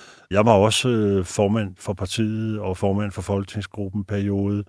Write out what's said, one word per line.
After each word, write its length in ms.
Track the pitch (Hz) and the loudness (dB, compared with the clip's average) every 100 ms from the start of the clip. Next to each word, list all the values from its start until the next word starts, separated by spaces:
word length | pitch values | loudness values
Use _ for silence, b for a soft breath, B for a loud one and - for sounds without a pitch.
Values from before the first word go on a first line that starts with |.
| b b b | b b b
Jeg 160 | 98 113 | 4 6
var 60 | |
også, 360 | 101 107 - 127 | 6 6 4 2
øh, 360 | 113 104 98 | 2 2 2
formand 460 | 90 - 101 110 98 92 | 0 0 2 0 -2 -8
for 140 | - | -10
partiet 640 | 95 95 - 110 110 110 107 | -6 -6 -2 -2 -2 -4 -4
og 180 | 98 92 | -4 -2
formand 360 | 101 101 104 | 0 0 -2
for 100 | 98 | -6
folketingsgruppen 840 | 95 98 98 107 - 107 98 101 | -4 -4 -4 -8 -8 -8 -6 -6
periode. 600 | 98 101 101 98 101 104 | -4 -4 -2 -2 -2 -2